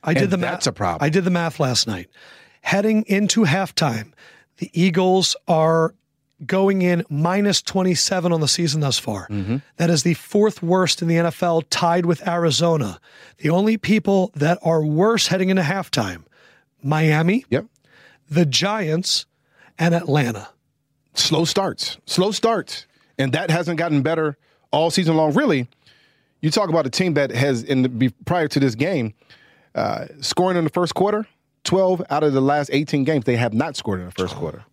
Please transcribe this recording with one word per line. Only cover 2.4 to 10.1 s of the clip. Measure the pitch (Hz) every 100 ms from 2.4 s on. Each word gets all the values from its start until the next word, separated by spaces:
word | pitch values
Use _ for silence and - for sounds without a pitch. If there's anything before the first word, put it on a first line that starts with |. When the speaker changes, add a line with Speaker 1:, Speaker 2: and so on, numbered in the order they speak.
| - _
Speaker 1:
Heading | - 196 208 220 214
into | 196 208 - 190
halftime, | 170 190 - 156 113 107 _ - - _ _
the | 165
Eagles | - 185 170 185 185 180 - -
are | 160 160 165 165 - _ _ _ _ 135
going | 190 196 196
in | 180 170 -
minus | 143 165 190 202 185
twenty-seven | - 190 185 170 - 185 175
on | 165
the | 151
season | - 170 151
thus | 143 -
far. | - 101 -
Speaker 2:
Mm-hmm. | 104 95 127 - _
Speaker 1:
That | 170
is | 165
the | 165